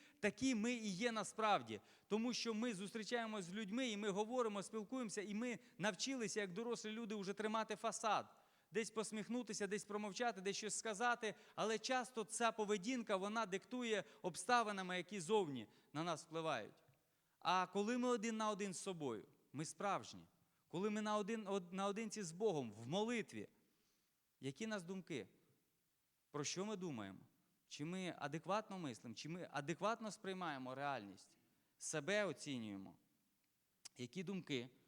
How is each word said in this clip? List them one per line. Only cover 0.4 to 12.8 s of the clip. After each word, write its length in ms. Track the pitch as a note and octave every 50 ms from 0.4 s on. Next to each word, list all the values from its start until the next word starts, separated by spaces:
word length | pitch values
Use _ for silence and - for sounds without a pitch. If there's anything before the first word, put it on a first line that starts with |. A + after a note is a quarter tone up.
| B3+ C4+ B3+
ми 180 | G#3 G#3+ A#3+ B3
і 160 | A#3 A3 G#3
є 220 | F#3 E3+ A#3+ A#3+
насправді». 720 | A3+ G#3+ E3+ - - - A3 G#3+ G3 D3+ A#2+ A2+ A2 G2 - - - - _
Тому 260 | - G3+ A3 A#3 B3 A3
що 200 | - - A#3 A3
ми 200 | G#3 A#3 B3 G#3+
зустрічаємося 760 | F3 G#3 F3+ - A3+ G#3 - A#3+ A#3+ A3+ A3 G#3+ G#3 F3+
з 60 | E3 F#3
людьми, 360 | G#3+ A3 F#3 G#3+ B3+ C4+ A#3
і 80 | G#3
ми 120 | G3+ G#3+ G#3
говоримо, 540 | F3+ G3+ A3+ G#3+ B3 B3+ A#3 A3 G3+ G3+ F3+
спілкуємося, 580 | - A3 A3 G3+ - B3+ C4 A#3+ G3 - G#3+
і 120 | F3+ G#3+ G3+
ми 260 | G#3+ B3 B3 A3 - - - -
навчилися, 640 | - F3+ G#3+ - - - C4 C4+ B3+ A3 F#3+ - G#3
як 140 | G#3 F#3 E3+
дорослі 380 | G#3+ A#3 A#3+ A#3 - - G#3+
люди, 240 | G#3+ A3+ A#3 G3+ A3
уже 180 | G#3 F#3+ F#3+ G3
тримати 420 | - G#3+ A3 A3 A3+ G#3+ - G#3+
фасад. 600 | - - A3+ - - - A3 F#3+ C#3 G#2+ - - - - _ _ _ _ _
Десь 180 | D#3 G#3+ A3 -
посміхнутися, 760 | - A3 G3+ - G#3+ G#3+ G3 - A#3 B3 A#3+ - G3+ D#3 G#3
десь 160 | F#3 G3+ G3+ -
промовчати, 580 | - G#3 G#3 G#3+ G#3 F#3 - A#3+ A#3+ G3 F#3+
десь 160 | F#3 G3 F#3+
щось 200 | - A3 G3+ -
сказати. 580 | - - A3+ G#3 F#3 A#3+ A#3+ A#3+ A3+ A3 G#3 F3 - - - -
Але 240 | - F#3 G#3+ A3+ G#3+
часто 440 | - - C4 B3+ A#3+ - - A3+ G#3
ця 280 | - - - A#3+ A3+
поведінка, 640 | - - G#3 G3 G#3+ G3+